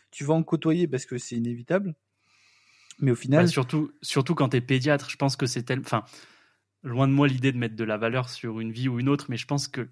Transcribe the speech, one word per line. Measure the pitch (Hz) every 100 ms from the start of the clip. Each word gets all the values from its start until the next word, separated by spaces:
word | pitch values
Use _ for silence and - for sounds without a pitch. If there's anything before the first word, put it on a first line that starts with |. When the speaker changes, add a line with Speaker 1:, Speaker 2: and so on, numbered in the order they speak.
| _
Speaker 1:
tu | -
vas | 143
en | 160
côtoyer | 160 156 156 170 165
parce | 127
que | - 123
c'est | - 120
inévitable. | 117 120 120 185 196 151 _ _ _ _ _ _ _ _ _ -
Mais | 139
au | 117
final | 127 147
Speaker 2:
Bah, | 175
surtout, | 143 123 151 151 -
surtout | - 143 127
quand | 165 131
t'es | 127
pédiatre, | 123 131 139 143 -
je | -
pense | 135 -
que |
c'est | 127 123
tel-, | 120 131
enfin, | 127 113 - - - _ _ _ _ _
loin | 131 120 135
de |
moi | 139 143
l'idée | 131 135
de | 123
mettre | 117
de | 110
la | 110 107
valeur | 113 127 123
sur | - 117 110
une | 113
vie | 113 131
ou | 120
une | 135
autre, | 143 -
mais | 117
je | -
pense | 143 -
que | 131 117